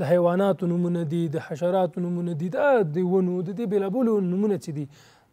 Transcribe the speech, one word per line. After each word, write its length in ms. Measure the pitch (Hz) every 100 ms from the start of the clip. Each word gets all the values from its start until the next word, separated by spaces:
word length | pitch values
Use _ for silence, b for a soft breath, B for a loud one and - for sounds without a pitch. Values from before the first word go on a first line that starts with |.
د 120 | 143
حیواناتو 580 | 175 175 175 196 180 175
نومونه 320 | 175 175 175 160
دي، 80 | 170 170 147
د 100 | -
حشراتو 600 | 151 175 185 180 185 175
نومونه 320 | 175 175 165
دي، 120 | 180 208
دا 80 | 294 254
د 260 | 175 151 180
ونو، 240 | 190 180 180
د 100 | 175
دې 120 | 202 233
بېلابېلو 420 | 202 196 202 240 214 180
نومونه 240 | 180 214 185
چې 60 | - 147
دي، 100 | 143 b b b b